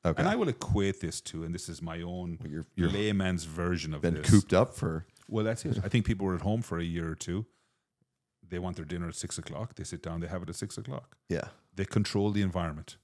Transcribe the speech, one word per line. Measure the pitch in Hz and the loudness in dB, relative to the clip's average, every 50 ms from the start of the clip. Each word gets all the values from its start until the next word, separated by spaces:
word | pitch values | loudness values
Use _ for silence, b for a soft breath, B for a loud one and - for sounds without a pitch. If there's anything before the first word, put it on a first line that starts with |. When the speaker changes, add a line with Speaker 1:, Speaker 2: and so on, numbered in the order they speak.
| _ | _
Speaker 1:
Okay. | 170 160 - | 2 2 4
Speaker 2:
And | 147 185 | 4 2
I | 214 | 4
will | 240 220 160 | 2 2 0
equate | 123 - - - - 101 98 98 95 - | 0 -2 0 0 2 2 4 2 0 -2
this | - 82 71 - | -4 -6 -6 -6
to, | - - - 80 82 | -10 -8 -8 -8 -6
and | 82 85 | -4 -6
this | 87 - - | -6 -6 -8
is | 82 78 | -10 -8
my | 82 85 82 85 | -8 -8 -8 -8
own | 85 87 90 90 90 87 85 78 | -8 -8 -8 -6 -6 -8 -8 -8
Speaker 1:
Well, | - 82 | -8 -8
you're, | 73 82 80 _ _ | -6 -8 -8 _ _
you're | - 87 90 | 2 2 2
Speaker 2:
layman's | 95 101 104 107 107 98 95 92 90 87 80 | 4 2 2 2 2 2 2 2 0 0 -2
version | 82 78 85 85 87 90 85 73 78 78 | -6 -4 -2 0 0 0 0 0 -4 -6
of | 73 | 0
Speaker 1:
been | 76 85 85 | 2 2 2
Speaker 2:
this. | 76 76 - | 2 6 10
Speaker 1:
cooped | 101 104 101 - 92 | 10 10 10 8 6
up | 90 117 - - | 6 6 6 2
for | - - - 80 80 - _ _ - - - | -4 -2 -2 -2 -4 -6 _ _ -20 -14 -4
Speaker 2:
Well, | - 110 107 | -2 0 2
that's | 110 117 - - | 0 0 -2 -2
it. | 160 127 - 92 | -2 -2 -2 -2
I | 98 | 2
think | - 120 107 | 2 2 2
people | - 117 95 98 | 2 0 0 0
were | 95 92 | 0 0
at | 85 | 0
home | 71 98 107 117 | 2 0 0 0
for | 117 - 85 85 | 0 -4 -4 -4
a | 85 | -2
year | 85 82 85 82 82 | -2 -2 -4 -4 -4
or | 80 | -6
two. | 78 - - 87 98 113 - _ _ _ _ _ _ _ _ _ _ _ _ _ _ _ _ _ _ - 87 | -6 -6 -4 -4 -4 -4 -6 _ _ _ _ _ _ _ _ _ _ _ _ _ _ _ _ _ _ -16 -10
They | 90 87 | -8 -6
want | 87 90 87 90 | -4 -6 -6 -6
their | 80 | -8
dinner | 76 87 87 87 85 | -6 -6 -6 -6 -6
at | - | -8
six | - - 87 - - | -8 -10 -8 -8 -8
o'clock. | 80 - - 69 117 117 - | -10 -8 -8 -8 -8 -8 -8
They | - - | -10 -10
sit | - - 80 | -10 -10 -8
down, | - 80 82 85 | -8 -6 -6 -4
they | 85 82 | -4 -4
have | 92 92 | -4 -6
it | 87 80 | -6 -8
at | 85 | -8
six | - - 104 - - | -8 -8 -8 -8 -10
o'clock. | - - 67 - - _ - _ _ _ | -10 -8 -10 -10 -10 _ -20 _ _ _
Speaker 1:
Yeah. | 85 76 - - - _ _ _ _ | -2 -2 -2 -6 -12 _ _ _ _
Speaker 2:
They | - 98 | -4 -4
control | - - 107 101 - - 104 101 107 | 2 2 2 2 2 2 2 2 4
the | 104 104 | 2 2
environment. | 101 95 87 90 85 82 76 76 - - - _ | 0 2 0 0 -2 -2 -4 -6 -10 -14 -18 _